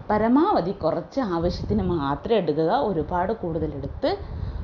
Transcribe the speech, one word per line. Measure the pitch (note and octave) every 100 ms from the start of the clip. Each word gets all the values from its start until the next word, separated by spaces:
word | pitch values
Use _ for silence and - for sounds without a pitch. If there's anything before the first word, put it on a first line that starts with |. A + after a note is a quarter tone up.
| -
പരമാവധി | G#3 A3 B3+ F#4 D#4 F3
കുറച്ച് | G3+ D#3 D#3+ - -
ആവശ്യത്തിന് | A#3 E3+ E3+ - - G#3+
മാത്രം | F#3 E3+ C#3 C#3+ - A3+
എടുക്കുക, | E3 D3 D#3+ A#3 A3+
ഒരുപാട് | F3 D3+ F3+ F#3+
കൂടുതലെടുത്ത്, | A3 F3+ D#3+ D#3 C#3+ C#3 - C#4+ G4 - - - -